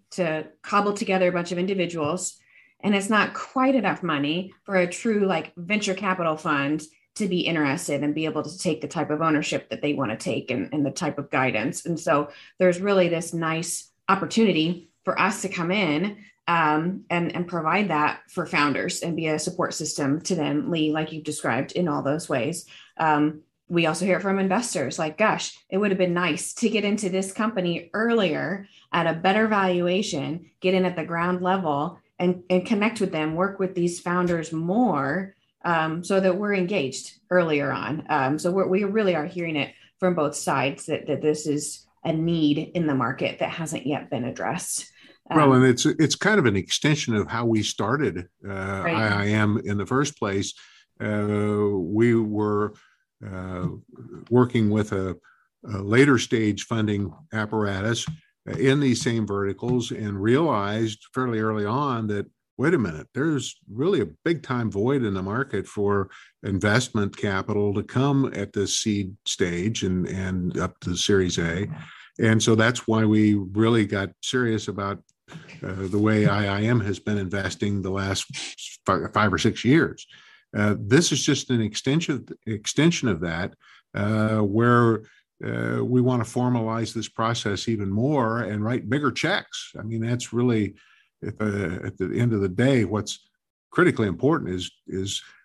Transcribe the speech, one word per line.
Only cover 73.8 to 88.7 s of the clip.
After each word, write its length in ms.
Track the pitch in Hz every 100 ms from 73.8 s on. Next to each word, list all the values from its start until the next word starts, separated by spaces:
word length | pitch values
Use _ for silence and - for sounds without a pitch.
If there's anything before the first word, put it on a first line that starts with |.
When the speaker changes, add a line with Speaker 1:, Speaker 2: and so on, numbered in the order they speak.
| 104
Speaker 2:
got 240 | 104 98 -
serious 480 | - 131 120 110 -
about, 300 | 98 98 98 - _ - - - -
uh, 240 | 92 95 95
the 100 | 101
way 280 | 107 107 104
I 320 | 101 101 98
I 40 |
M 160 | 107 123
has 180 | 101 95
been 180 | - 104
investing 640 | 95 98 95 - 104 101
the 100 | 95
last 340 | 95 98 98 - 139 - - - -
fi-, 220 | - 92 82
five 180 | - 104
or 60 | 90
six 260 | 110 -
years. 420 | 113 151 123 - - - - - _
Uh, 200 | - 104 104
this 320 | 107 131 170
is 140 | 143
just 240 | - 143 -
an 140 | 123
extension, 640 | 107 - - 147 170 135 - - -
extension 640 | 107 - - 156 170 127
of 120 | 87
that, 340 | 85 82 90 - _ - _
uh, 460 | 104 104 110 110 110
where, 640 | 104 101 120 120 117 110 143 _ _ -
uh, 400 | 104 117 117 120
we 200 | 113 127
wanna 220 | 123 127
formalize 680 | 110 - 123 123 110 113 110
this 160 | 113 104
process 580 | - 113 120 110 98 -
even 240 | 113 98
more 500 | 101 127 151 113 113
and 220 | 104 104
write 280 | 107